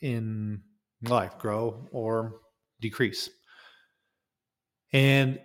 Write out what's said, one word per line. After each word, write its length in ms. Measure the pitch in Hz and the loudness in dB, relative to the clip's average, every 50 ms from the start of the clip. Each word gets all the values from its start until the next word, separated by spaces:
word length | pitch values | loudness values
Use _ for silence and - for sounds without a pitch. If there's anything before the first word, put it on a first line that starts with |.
in 600 | 156 135 120 113 113 110 110 107 107 107 107 101 - _ _ _ _ _ _ _ | -6 -4 -4 -4 -4 -6 -6 -6 -6 -6 -6 -8 -12 _ _ _ _ _ _ _
life, 360 | 113 117 123 117 92 92 - - | -2 0 0 0 0 -2 -6 -6
grow 500 | - 107 104 110 117 113 113 117 135 - | -4 -2 -2 -2 -2 -4 -6 -8 -12 -10
or 500 | - 127 110 110 113 113 113 113 110 - _ _ _ _ _ _ _ _ | -8 -6 -4 -2 -2 -2 -4 -6 -10 -14 _ _ _ _ _ _ _ _
decrease. 500 | 113 107 - - 123 101 - - - - - _ _ _ - - - - _ _ _ _ _ _ _ _ _ _ _ _ _ _ _ _ _ _ _ _ _ _ _ _ | -8 -6 0 0 0 0 0 -4 -10 -10 -12 _ _ _ -20 -20 -20 -20 _ _ _ _ _ _ _ _ _ _ _ _ _ _ _ _ _ _ _ _ _ _ _ _
And 480 | - 135 135 139 135 139 135 131 131 - | 4 6 6 6 6 6 4 2 0 -4